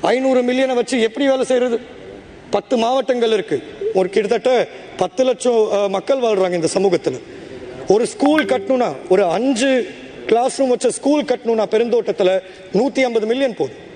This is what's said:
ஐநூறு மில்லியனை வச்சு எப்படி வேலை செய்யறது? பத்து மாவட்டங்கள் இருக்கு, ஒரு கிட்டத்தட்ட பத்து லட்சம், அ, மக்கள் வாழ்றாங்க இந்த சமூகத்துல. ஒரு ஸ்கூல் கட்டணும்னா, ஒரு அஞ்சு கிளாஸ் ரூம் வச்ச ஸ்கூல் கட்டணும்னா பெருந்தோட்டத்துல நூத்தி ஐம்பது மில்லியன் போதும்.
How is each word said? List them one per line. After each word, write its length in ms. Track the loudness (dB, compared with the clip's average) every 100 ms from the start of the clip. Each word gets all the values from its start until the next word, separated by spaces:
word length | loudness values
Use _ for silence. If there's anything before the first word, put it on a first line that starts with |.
| 2
ஐநூறு 300 | 2 2 2
மில்லியனை 340 | 2 0 0 0
வச்சு 240 | 0 0 0
எப்படி 180 | 0 0
வேலை 180 | 2 2
செய்யறது? 280 | 2 2 -2 -6 -18 -18 -18 -20 -20 -4
பத்து 240 | -4 0 0
மாவட்டங்கள் 520 | 2 0 0 0 2 0
இருக்கு, 220 | 0 -6 -6 -8 -2
ஒரு 140 | 0 2
கிட்டத்தட்ட 420 | 0 0 0 2 2 0 -6 -18 -4
பத்து 260 | -4 0
லட்சம், 360 | 0 2 2 2 2 2
அ, 60 | 0 -2
மக்கள் 260 | 0 0
வாழ்றாங்க 360 | 2 2 2 0
இந்த 100 | 0 2
சமூகத்துல. 440 | 2 2 -2 -6 -12 -18 -16 -16 -14 -14 0
ஒரு 160 | 2 2
ஸ்கூல் 440 | 0 2 2 2
கட்டணும்னா, 380 | -2 0 0 0 -4 0
ஒரு 80 | 2 2 0
அஞ்சு 360 | 0 0 2 2 -2 -10 -18 -14 0
கிளாஸ் 320 | 2 2 0
ரூம் 160 | 0
வச்ச 140 | 2 0 0
ஸ்கூல் 320 | 2 2 2
கட்டணும்னா 340 | -2 0 0 2
பெருந்தோட்டத்துல 580 | 2 2 0 0 0 2 2 -4 -20 -4 0
நூத்தி 220 | 0 2 2
ஐம்பது 200 | 0 0
மில்லியன் 280 | 0 -2 -2
போதும். 220 | -6 -6 -20